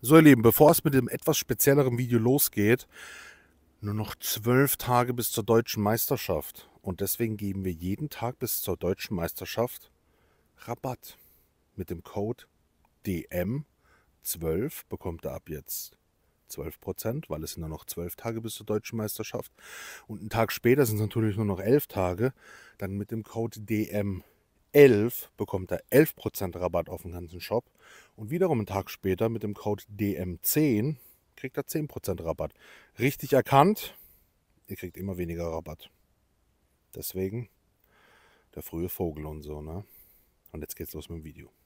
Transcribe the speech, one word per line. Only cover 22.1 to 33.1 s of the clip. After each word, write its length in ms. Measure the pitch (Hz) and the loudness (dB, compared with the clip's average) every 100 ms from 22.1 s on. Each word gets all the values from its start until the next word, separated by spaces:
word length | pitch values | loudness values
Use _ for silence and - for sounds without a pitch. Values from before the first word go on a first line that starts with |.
| 90 123 - - - - _ | 0 -2 -2 -20 -20 -20 _
Dann 180 | 98 98 | -8 -6
mit 140 | 104 | -6
dem 140 | 110 | -8
Code 360 | 107 113 113 113 | -8 -6 -6 -8
D 280 | 104 107 107 | -4 -2 -2
M 340 | 104 101 95 - _ _ _ _ | -2 -2 -4 -10 _ _ _ _
elf 600 | 147 143 104 113 - - _ | 10 10 10 2 -2 -14 _
bekommt 340 | 104 95 92 | -6 -6 -4
ihr 80 | 90 - | -8 2
elf 260 | 127 156 | 4 4
Prozent 400 | - - - 92 | 0 -8 -6 -8
Rabatt 360 | 87 87 87 82 | -4 -2 -2 -4
auf 120 | 90 | -10
den 100 | 92 | -10
ganzen 280 | 87 85 85 | -12 -12 -14
Shop. 240 | - 110 - _ - - - | -4 -4 -4 _ -20 -20 -20
Und 160 | - 107 | -16 -8
wiederum 280 | 165 185 135 | -2 0 0
einen 80 | 104 | -2
Tag 240 | 98 92 | -4 -6
später 380 | - 98 92 113 | -6 -2 0 0
mit 140 | 113 | -2
dem 120 | 104 | -8
Code 280 | 104 107 101 - | -6 -4 -4 -6
D 280 | 104 104 95 | -4 -2 -2
M 220 | 90 85 | -6 -6
zehn 560 | - 151 151 107 127 156 - _ _ | -2 2 2 2 0 -6 -12 _ _
kriegt 220 | - 135 - | -16 -10 -8
ihr 100 | 139 | -6
zehn 220 | 120 147 | -6 -6
Prozent 340 | - - 87 | -8 -6 -6
Rabatt. 300 | 82 78 78 _ - - _ - | -4 -4 -6 _ -20 -20 _ -2
Richtig 340 | 123 | -2